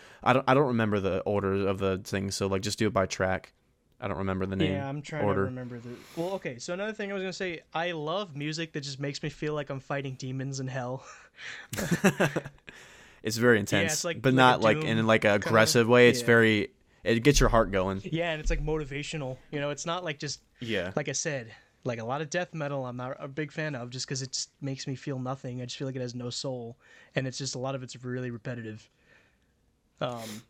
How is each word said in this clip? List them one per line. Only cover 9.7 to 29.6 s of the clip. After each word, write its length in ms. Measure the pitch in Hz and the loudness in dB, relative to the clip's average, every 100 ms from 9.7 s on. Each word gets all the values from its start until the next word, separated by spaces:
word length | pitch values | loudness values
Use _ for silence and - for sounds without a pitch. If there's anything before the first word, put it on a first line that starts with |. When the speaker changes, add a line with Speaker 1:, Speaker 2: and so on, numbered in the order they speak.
| 135 | -8
Speaker 2:
fighting 360 | - 139 139 127 | -6 -6 -6 -8
demons 440 | 131 131 131 135 | -8 -6 -6 -6
in 80 | 131 | -6
hell. 380 | 131 123 131 - - - - - - - | -6 -6 -6 -10 -20 -20 -18 -14 -14 -10
<laughs> 40 | - | -6
Speaker 1:
<laughs> 540 | 190 170 196 - 165 151 - - - - - - - - | -2 2 2 4 2 0 -8 -12 -20 -20 -20 -20 -20 -12
It's 140 | - 113 | -6 2
very 200 | 123 113 | 6 6
Speaker 2:
Yeah, 20 | |
Speaker 1:
intense, 340 | 101 104 98 | 4 2 2
Speaker 2:
it's 100 | 151 | 0
like, 160 | 175 165 | -4 0
Speaker 1:
but 100 | 131 | 4
Speaker 2:
like 40 | |
a 20 | 131 | 8
Speaker 1:
not, 260 | 127 120 | 8 8
like, 180 | 110 107 | 6 4
Speaker 2:
Doom 80 | - 110 | 2 2
Speaker 1:
in, 80 | 110 | 4
like, 180 | 110 107 | 6 6
a 20 | |
Speaker 2:
kinda, 120 | 104 101 | 4 4
Speaker 1:
aggressive 400 | 113 110 123 113 | 6 6 6 6
way. 220 | 123 120 | 10 10
It's 120 | 120 | 8
Speaker 2:
yeah. 40 | 120 | 6
Speaker 1:
very, 460 | 117 110 107 - _ _ _ | 6 6 4 0 _ _ _
it 160 | 87 117 | 0 4
gets 160 | 120 147 | 6 6
your 100 | 120 | 6
heart 220 | 113 107 | 6 4
going. 300 | 95 92 95 | 2 0 -2
Speaker 2:
Yeah, 280 | - 160 170 | -4 -4 -2
and 80 | 156 | -4
it's, 100 | 151 | -2
like, 140 | 160 | -2
motivational, 760 | 147 156 143 139 147 160 135 127 - | 0 -4 -4 -8 -6 -6 -8 -10 -10
you 80 | 151 | -6
know, 100 | 143 | -4
it's 160 | 143 170 | -6 -6
not, 180 | 170 | -6
like, 140 | 180 147 | -6 -8
just, 240 | 147 - _ _ | -8 -10 _ _
Speaker 1:
Yeah. 320 | 113 104 87 123 | -4 -2 0 -2
Speaker 2:
like 120 | 147 | -2
I 40 | |
said, 420 | 135 170 139 110 - _ _ | -2 -4 -6 -8 -16 _ _
like, 160 | 131 117 | -6 -6
a 40 | |
lot 180 | 113 139 | -4 -4
of 100 | 156 | -2
death 240 | 175 180 160 | -4 -4 -6
metal 280 | 143 143 127 | -4 -4 -6
I'm 100 | 123 | -8
not 200 | 127 139 | -8 -8
a 80 | 151 | -8
big 240 | 139 151 | -6 -6
fan 240 | - 156 139 | -4 -6 -6
of 160 | 123 | -8
just 160 | 127 - | -8 -6
'cause 160 | 135 | -6
it 80 | 131 | -6
just 180 | - - _ | -8 -8 _
makes 280 | 139 135 - | -8 -6 -6
me 80 | 131 | -8
feel 240 | - 131 | -6 -6
nothing. 420 | 127 135 131 123 | -6 -6 -8 -8
I 40 | 123 | -8
just 120 | - | -6
feel 80 | 135 | -6
like 80 | 131 | -6
it 60 | |
has 140 | 123 120 | -6 -6
no 160 | 123 | -6
soul, 480 | 120 143 127 117 120 _ - - | -6 -6 -6 -10 -14 _ -20 -8
and 140 | - 131 | -4 -4
it's 100 | 123 | -4
just, 160 | 135 | -6
a 60 | 135 | -6
lot 160 | 131 139 | -6 -6
of 80 | |
it's 120 | 127 120 | -10 -12
really 280 | 127 123 127 | -8 -6 -6
repetitive. 580 | 117 - 120 110 107 - _ _ _ _ _ _ _ | -8 -8 -8 -10 -12 -18 _ _ _ _ _ _ _